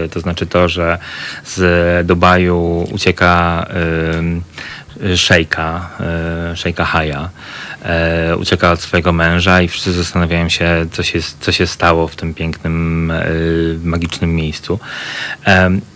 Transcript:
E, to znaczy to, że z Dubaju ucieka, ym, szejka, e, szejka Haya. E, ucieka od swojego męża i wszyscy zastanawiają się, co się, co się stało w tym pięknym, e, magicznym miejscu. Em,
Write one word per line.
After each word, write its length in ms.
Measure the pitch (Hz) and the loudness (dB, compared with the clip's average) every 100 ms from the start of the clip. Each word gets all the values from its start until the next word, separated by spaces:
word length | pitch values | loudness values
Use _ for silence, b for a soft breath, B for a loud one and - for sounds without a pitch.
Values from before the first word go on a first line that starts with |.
| 82 | -2
E, 40 | |
to 100 | 87 | -4
znaczy 260 | 87 85 87 | -4 -4 0
to, 240 | 87 87 | 2 2
że 280 | 87 85 85 B B B B - | 2 0 -2 B B B B -10
z 640 | - 90 87 85 87 87 | 0 2 4 4 2 2
Dubaju 800 | 87 90 90 90 87 85 85 85 | 4 6 6 4 2 2 0 -2
ucieka, 760 | 98 92 85 87 87 85 85 - 90 82 80 80 82 | -2 0 2 4 4 2 0 -2 -2 -2 0 0 0
ym, 240 | 82 85 85 B B B B - 101 90 | -2 -2 -6 B B B B -6 -2 0
szejka, 720 | - 90 78 - 80 82 87 - 85 82 82 82 85 | 4 4 2 -2 -2 -4 -8 -6 -4 -2 -2 -2 -4
e, 40 | 85 | -4
szejka 300 | 87 85 85 | -4 -2 0
Haya. 440 | 85 78 69 90 - B B B B - | 0 0 -2 -6 -10 B B B B -2
E, 520 | 85 82 82 82 85 | 0 2 2 0 0
ucieka 340 | 85 87 87 | 0 2 4
od 100 | 85 | 2
swojego 320 | - 87 87 | 0 0 2
męża 480 | 82 82 87 87 92 | 2 4 4 4 4
i 60 | 87 | 4
wszyscy 260 | - 95 | 0 -2
zastanawiają 560 | 87 85 90 82 85 85 | -2 0 0 0 0 0
się, 360 | - 85 85 82 | 0 0 0 -2
co 120 | - | -4
się, 160 | 87 85 82 - | -2 -2 -4 -6
co 120 | - | -2
się 160 | - 90 | 0 0
stało 400 | - 85 82 80 | 0 2 2 0
w 80 | - | -2
tym 180 | 82 | -6
pięknym, 800 | 80 82 78 82 82 82 82 82 | -4 -6 -4 -2 0 0 0 0
e, 120 | 82 82 82 82 82 82 82 | -2 -2 0 0 2 0 -2
magicznym 520 | 85 80 85 - 85 82 | -2 -2 -2 -2 0 0
miejscu. 440 | 78 - - 95 B B B B B B 104 | -2 -4 -6 -6 B B B B B B 0
Em, 360 | 95 92 95 - | 4 4 2 -2